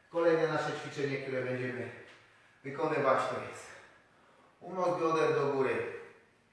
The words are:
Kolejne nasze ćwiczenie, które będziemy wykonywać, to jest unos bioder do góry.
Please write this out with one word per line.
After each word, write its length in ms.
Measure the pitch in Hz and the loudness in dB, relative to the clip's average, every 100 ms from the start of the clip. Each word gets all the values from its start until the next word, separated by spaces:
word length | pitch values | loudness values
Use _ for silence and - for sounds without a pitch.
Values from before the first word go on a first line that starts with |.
| _ | _
Kolejne 380 | 170 170 160 156 | 2 4 4 4
nasze 240 | 147 143 | 0 -2
ćwiczenie, 460 | 143 135 147 135 135 | -4 -6 -4 -2 -2
które 240 | 131 127 | -4 -4
będziemy 480 | 123 127 127 123 113 - - - - - _ _ | -2 -2 -4 -4 -8 -12 -18 -20 -20 -20 _ _
wykonywać, 540 | 135 143 160 147 131 131 - | -10 -2 0 2 4 4 2
to 220 | 117 - | -4 -8
jest 160 | - - - - - _ _ - - - _ | -12 -16 -20 -20 -20 _ _ -20 -20 -20 _
unos 400 | 180 185 175 165 | -8 -2 0 2
bioder 340 | 165 160 151 | 2 4 4
do 120 | 139 135 | 4 2
góry. 460 | 135 120 - - - - - _ _ _ | 2 2 0 -4 -8 -14 -20 _ _ _